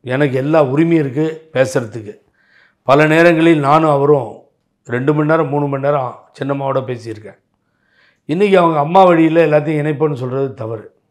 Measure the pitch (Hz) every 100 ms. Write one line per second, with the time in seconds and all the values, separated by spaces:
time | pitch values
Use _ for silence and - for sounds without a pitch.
0 | 110 131 147 127 135 160 143 139 165 165
1 | 139 127 156 160 - 127 131 139 117 110
2 | 104 - _ _ _ _ _ _ - 139
3 | 156 156 170 165 165 160 139 156 160 143
4 | 143 147 120 - _ _ _ _ - 120
5 | 135 151 151 160 151 143 143 139 139 147
6 | 127 - _ - 135 139 139 131 120 123
7 | 113 107 104 - _ _ _ _ _ _
8 | _ _ _ 160 208 190 170 156 147 185
9 | 185 165 160 160 160 151 147 156 147 147
10 | 156 139 127 131 135 - 110 113 98 _
11 | _